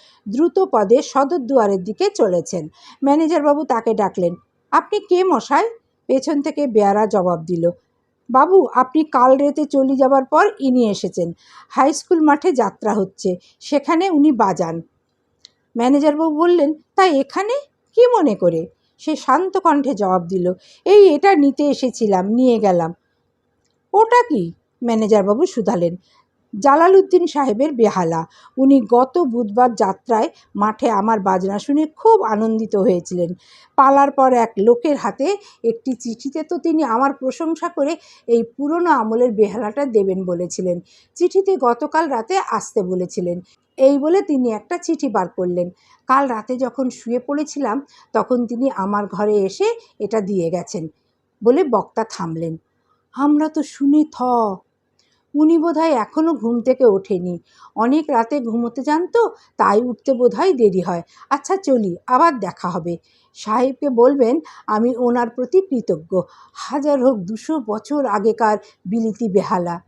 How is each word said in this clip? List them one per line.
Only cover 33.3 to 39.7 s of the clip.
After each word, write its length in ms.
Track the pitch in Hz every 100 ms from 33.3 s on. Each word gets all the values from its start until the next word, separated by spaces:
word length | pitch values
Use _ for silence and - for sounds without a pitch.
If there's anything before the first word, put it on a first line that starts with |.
| 180 _ _ _ -
পালার 320 | 269 277 277
পর 200 | 269 262
এক 200 | 247 226 208
লোকের 380 | 214 240 330 277
হাতে 300 | 208 196 294 403 - _
একটি 280 | 233 226 -
চিঠিতে 460 | 247 233 226 277 311
তো 120 | 311 349
তিনি 240 | 339 311
আমার 280 | 262 226 277
প্রশংসা 540 | 277 262 247 320 320 339
করে 240 | 339 285 330 _ _ -
এই 160 | 233
পুরনো 480 | 233 - 285 339 349
আমলের 420 | 277 220 226 247
বেহালাটা 500 | 208 202 208 214